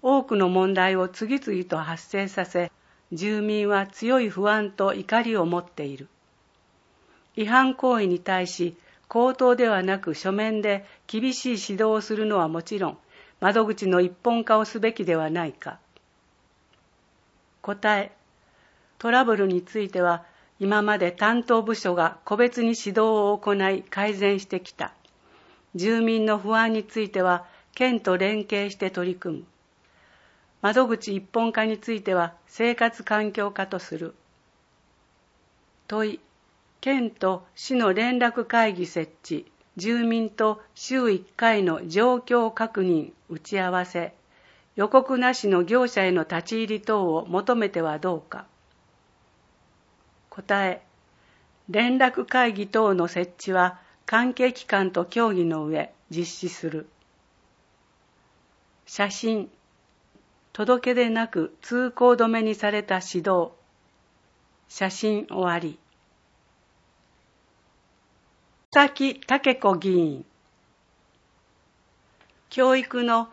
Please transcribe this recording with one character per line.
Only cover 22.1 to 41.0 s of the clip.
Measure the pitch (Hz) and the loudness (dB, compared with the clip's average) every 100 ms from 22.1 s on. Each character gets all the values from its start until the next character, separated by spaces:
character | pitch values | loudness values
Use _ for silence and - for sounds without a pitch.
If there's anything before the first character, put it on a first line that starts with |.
| - - | -2 -4
個 | 208 | 2
別 | 240 240 | 2 2
に | 233 226 | 0 0
指 | 208 | -2
導 | 208 | 2
を | 220 220 202 208 | 2 4 2 0
行 | 208 | 0
い | 196 190 196 | 0 0 -2
改 | - 196 208 | -4 -4 -4
善 | 196 202 196 | 0 0 0
し | |
て | 196 185 | -2 -8
き | 180 | -8
た。 | - - - _ _ _ _ _ _ _ | -12 -12 -12 _ _ _ _ _ _ _
住 | 175 202 226 | -4 0 2
民 | 226 226 214 | 2 2 0
の | 208 | 0
不 | 202 | 0
安 | 220 226 | 2 2
に | 220 | 0
つ | 214 220 | -4 -6
い | 208 | -4
て | 196 | 0
は、 | 185 175 - - _ | 2 0 -2 -20 _
県 | - 254 226 | -2 0 0
と | 196 180 | 0 0
連 | 196 214 | 0 -2
携 | 202 202 202 | -4 -4 -4
し | 196 | -4
て | 185 | -6
取 | 185 180 | -4 -6
り | |
組 | 180 175 151 | -6 -8 -10
む。 | - _ _ _ _ _ _ _ _ _ _ _ | -12 _ _ _ _ _ _ _ _ _ _ _
窓 | 202 233 233 | 0 2 2
口 | 220 214 196 | 0 -4 -8
一 | |
本 | 190 226 226 | -4 -2 -2
化 | 220 | 0
に | 220 208 | -2 -4
つ | 240 | -6
い | 220 | -6
て | 202 | -2
は、 | 185 170 - _ | 0 0 -6 _
生 | - 233 | -2 -2
活 | 233 233 233 | 0 -2 -2
環 | - 214 214 | -4 -2 -2
境 | 208 202 | -4 -6
課 | 202 196 | -4 -6
と | 185 | -8
す | - 160 | -10 -10
る。 | 165 - _ _ _ _ _ _ _ _ _ _ _ _ _ _ _ _ - | -12 -14 _ _ _ _ _ _ _ _ _ _ _ _ _ _ _ _ -8
問 | 214 214 - | -4 -4 -6
い。 | _ _ _ _ _ - | _ _ _ _ _ -8
県 | 262 269 226 | -2 0 -2
と | - 185 180 - | -2 -2 -2 -8
市 | - - | -14 -4
の | 254 214 | 0 2
連 | 185 240 247 | 2 0 2
絡 | 240 240 233 | 0 -2 0
会 | 233 220 | 2 2
議 | 180 | 0
設 | 175 175 156 _ | -6 -6 -8 _
置、 | - 156 - _ _ 185 | -10 -10 -10 _ _ -8
住 | 208 240 | -4 0
民 | 233 226 220 | 0 0 -2
と | - 214 214 - | 0 0 0 -10
週 | - - 262 | -16 -4 0